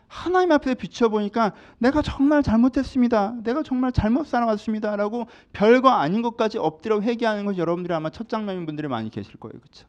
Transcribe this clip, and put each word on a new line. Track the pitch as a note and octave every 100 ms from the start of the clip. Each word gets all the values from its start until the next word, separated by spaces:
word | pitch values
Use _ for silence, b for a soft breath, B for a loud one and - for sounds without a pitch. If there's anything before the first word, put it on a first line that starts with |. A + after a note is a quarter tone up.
| b
하나님 | - E4+ F#4 F4+
앞에서 | D4 C4+ B3
비추어 | F3+ - A#3
보니까 | G#3+ G#3 A#3 G#3+ - B B
"내가 | A#3 D4
정말 | C#4+ - C#4 D4
잘못했습니다. | C4+ A3+ B3+ C#4 B3+ C4 A#3+ A3+ G3+ A#3+
내가 | A3 C#4
정말 | D4+ B3+ B3+
잘못 | - G#3+ B3+ D4
살아왔습니다."라고 | A#3+ A#3 G#3+ - G#3+ G#3 G#3 G#3 A#3 A3+ B B
별거 | - G#3+ B3+ B3+
아닌 | A3 D3 G#3
것까지 | A#3 A3+ A3 A3
엎드려 | D#3 D#3 G#3+ G#3+
회개하는 | G#3+ A#3 A3+ G#3
것이 | G3+ F#3
여러분들이 | E3 F3 F3+
아마 | E3 D#3
첫 | - A3+
장면인 | A3 G#3 F#3
분들이 | D#3 D3+ D3+
많이 | A#2 A2
계실 | A2+ G2 -
거예요. | A2 -
그쵸? | _ -